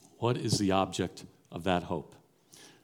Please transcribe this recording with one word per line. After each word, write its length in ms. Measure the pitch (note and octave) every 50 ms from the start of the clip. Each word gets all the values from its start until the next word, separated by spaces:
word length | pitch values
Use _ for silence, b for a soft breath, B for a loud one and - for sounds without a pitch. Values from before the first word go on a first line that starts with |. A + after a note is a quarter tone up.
| - - _ -
What 180 | - A#2 B2
is 220 | - - A2 G#2 -
the 140 | G#2 F#2
object 540 | F#2+ F#2+ F#2+ F2+ - - F#2+ F2 - - - - - _ _ -
of 140 | - F#2 E2
that 180 | F#2+ F#2 F2 E2+
hope? 320 | F2 F#2 D#2+ C#2 - - - - _ _ _ _ b b b b b b b